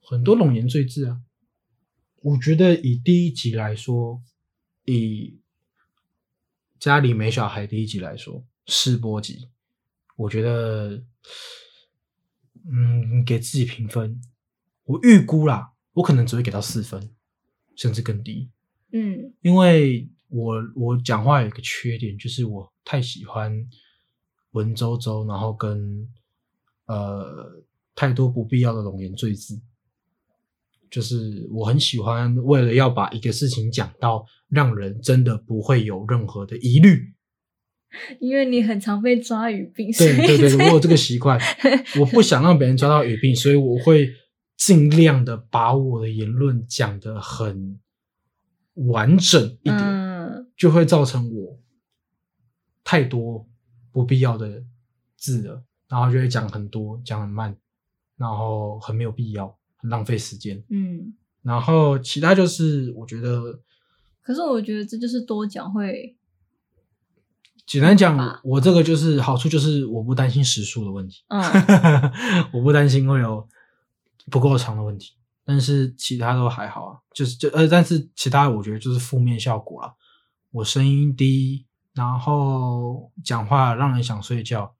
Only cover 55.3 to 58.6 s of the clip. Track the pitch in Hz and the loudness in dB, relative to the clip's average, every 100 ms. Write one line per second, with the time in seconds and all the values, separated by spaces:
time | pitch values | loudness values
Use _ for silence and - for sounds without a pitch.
55.3 | 120 101 120 - _ _ 127 123 127 131 | -6 -6 -14 -20 _ _ -2 0 0 0
56.3 | 123 110 104 104 110 107 113 123 107 101 | -2 -6 -8 -10 -10 -10 -12 -10 -10 -8
57.3 | 104 110 101 _ _ _ _ _ _ 117 | -8 -8 -10 _ _ _ _ _ _ -8
58.3 | 107 110 107 | -6 -6 -6